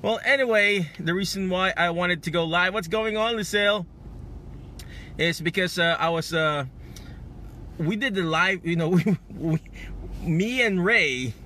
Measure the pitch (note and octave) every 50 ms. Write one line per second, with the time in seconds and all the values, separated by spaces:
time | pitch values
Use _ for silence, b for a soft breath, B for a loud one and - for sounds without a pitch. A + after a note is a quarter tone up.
0 | - G#3 A3+ - - A#3+ C#4 C#4 C4 A#3+ A3 G#3+ G3+ G3+ G#3 G3 F3 D3 - -
1 | D#3+ D#3+ F3 F#3+ G3+ - - G3 F#3+ F#3 F#3 F3+ F#3 F#3 - - E3+ F3 E3 E3+
2 | F3+ F3 F3+ D#3+ - F3 D3+ E3+ E3 D#3+ E3 F3 F3+ F#3 F#3+ A3 E3+ E3 F#3 A3
3 | A3 A3 G#3+ G#3+ A3 A#3 A#3 A3 G3+ - - G#3 G3+ G3+ G#3 G#3 E3+ - - -
4 | - - - - - - - - - - - - - - - - B B B B
5 | B B B - - E3+ D#3+ - D#3 E3+ - G3 F#3 F3+ - F#3 E3+ E3+ E3 -
6 | D#3+ E3 E3+ E3 D#3+ - E3 D#3+ D#3+ D#3 D3+ D3 C3+ C3 - B B B B B
7 | B B B B B - - - - - - - - - - - E3 D3+ G#3+ G#3
8 | C4 C4 G3 F#3+ F3 D#3+ D#3 D#3+ F3+ F#3+ G3 F3 - E3 E3+ E3+ E3 D#3 F#3 F3
9 | - A3 F#3 - - - - - - E3 D#3+ D#3+ - - B B B B B -
10 | - - - - - F#3 D#3 E3 G3 A3+ B3 C4 A#3+ A3 G3 F#3 F3 G3 A#3 A3
11 | F3 D3 C3 B2+ B2+ A#2+ G#2+ - -